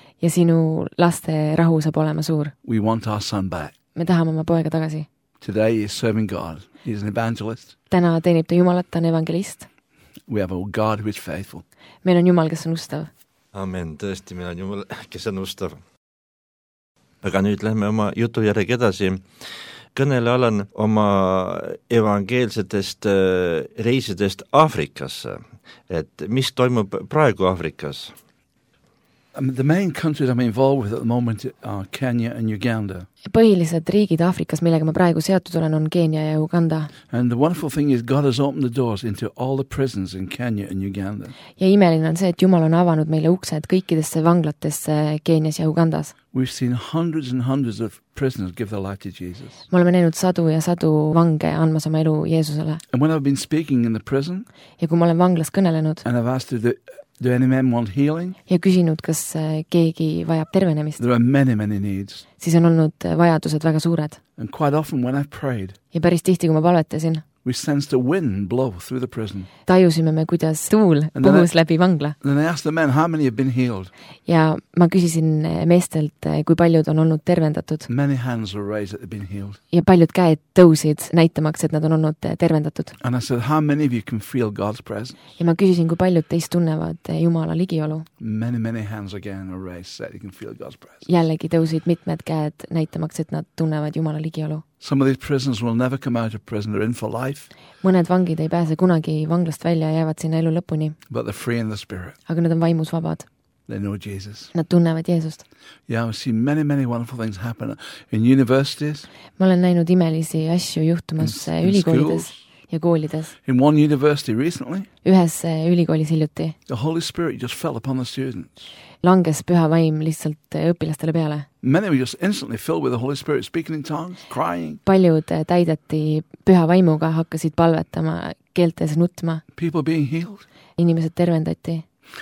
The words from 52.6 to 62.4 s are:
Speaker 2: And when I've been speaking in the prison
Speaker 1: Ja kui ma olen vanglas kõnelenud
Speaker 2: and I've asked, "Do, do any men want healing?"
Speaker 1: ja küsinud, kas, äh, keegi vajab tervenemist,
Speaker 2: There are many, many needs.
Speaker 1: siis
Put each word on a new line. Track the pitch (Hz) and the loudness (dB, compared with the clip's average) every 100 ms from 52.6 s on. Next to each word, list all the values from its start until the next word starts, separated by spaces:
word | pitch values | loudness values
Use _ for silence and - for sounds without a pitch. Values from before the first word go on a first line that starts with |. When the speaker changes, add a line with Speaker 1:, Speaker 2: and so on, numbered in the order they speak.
| 156 156 - | -4 -6 -4
Speaker 2:
And | 123 | 0
when | 156 | 2
I've | 160 139 | 2 0
been | 139 | -2
speaking | - 156 151 127 | 0 -2 0 0
in | 117 | 0
the | 110 | -2
prison | - 139 151 185 - - - - | -2 -4 -2 -8 -10 -20 -18 -6
Speaker 1:
Ja | 160 | 0
kui | 170 | 2
ma | 170 | 4
olen | 165 | 4
vanglas | 180 170 156 | 4 2 0
kõnelenud | - 185 160 156 156 117 | 0 2 2 0 -2 -2
Speaker 2:
and | 120 | -2
I've | 117 | 0
asked, | 127 - 120 | -2 -4 -2
"Do, | 117 - - - - - | -2 -2 -8 -20 -20 -6
do | 127 | 0
any | 123 127 | 2 2
men | 131 131 | 2 2
want | 120 110 113 | 0 -2 0
healing?" | 143 160 180 190 - | 0 0 -6 -10 -2
Speaker 1:
ja | 175 | 0
küsinud, | 196 185 165 156 | 4 4 4 0
kas, | - 160 - 156 | -2 -4 -4 -6
äh, | 156 156 - | -4 -4 0
keegi | 170 165 165 160 165 165 | 2 2 0 -2 -2 -2
vajab | 160 156 | -2 0
tervenemist, | 190 185 151 151 - | 0 0 0 -4 -2
Speaker 2:
There | 120 | 0
are | 120 | 2
many, | 120 139 131 | 4 4 4
many | 107 104 101 | 2 0 -2
needs. | 101 95 101 - - | -4 -6 -8 -14 -20
Speaker 1:
siis | - | -8